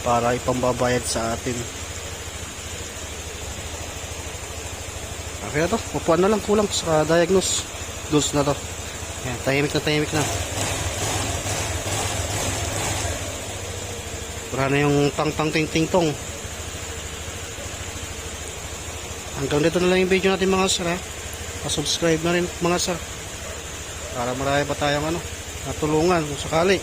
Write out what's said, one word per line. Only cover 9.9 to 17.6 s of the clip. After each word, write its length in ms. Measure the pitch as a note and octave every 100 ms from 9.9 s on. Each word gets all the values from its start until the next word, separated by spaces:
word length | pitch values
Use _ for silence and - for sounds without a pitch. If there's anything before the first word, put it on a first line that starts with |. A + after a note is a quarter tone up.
| D3+ D3+
na. 120 | D#3 C3+ - - - - - - - - - - - - - - - - - - - - - - - - - - - - - - - - - - - - - - - - - -
Wala 140 | B2 C3+
na 160 | C#3
yung 240 | D3 C#3+ C#3+ -
tang-tang-ting-ting-tong. 960 | D3+ D3 D#3 D#3+ D3+ D#3+ D#3+ F#3+ E3 C#3+ - - - - - - - - - - - - - -